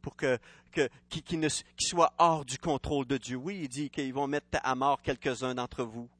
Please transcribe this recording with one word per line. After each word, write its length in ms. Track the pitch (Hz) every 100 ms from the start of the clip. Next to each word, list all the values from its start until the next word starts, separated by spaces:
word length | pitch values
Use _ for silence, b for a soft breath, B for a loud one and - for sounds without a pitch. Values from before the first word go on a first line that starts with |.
pour 160 | - -
que, 220 | 143 123 B B B
que, 160 | - 135 b _
qui, 120 | 160
qui 140 | - 165
ne 80 |
s-, 180 | 156 - - -
qui 80 |
soit 300 | - 175 165 -
hors 300 | 170 160 131
du 100 | 127
contrôle 480 | 175 139 - 147
de 140 | 123 135
Dieu. 180 | 117 123
Oui, 220 | 143 202
il 40 | 147
dit 220 | 127 147
qu'ils 240 | - 139
vont 120 | 131 139
mettre 200 | 147 - 156
à 120 | 131
mort 280 | 131 135 139
quelques-uns 520 | - 131 147 120 127
d'entre 300 | 123 123 -
vous. 240 | 120 110 120